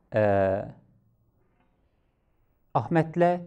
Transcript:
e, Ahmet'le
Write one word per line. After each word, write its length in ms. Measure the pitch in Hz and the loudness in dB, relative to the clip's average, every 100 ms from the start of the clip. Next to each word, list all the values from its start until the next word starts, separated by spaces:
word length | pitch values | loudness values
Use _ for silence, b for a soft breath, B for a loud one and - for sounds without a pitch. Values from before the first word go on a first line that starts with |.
| _ | _
e, 520 | 107 104 98 95 98 120 - _ _ _ _ _ _ _ _ _ _ _ _ _ _ _ _ _ _ _ | 0 2 2 2 0 -6 -16 _ _ _ _ _ _ _ _ _ _ _ _ _ _ _ _ _ _ _
Ahmet'le 680 | 139 110 165 156 170 175 175 | -6 -2 -2 -2 0 0 0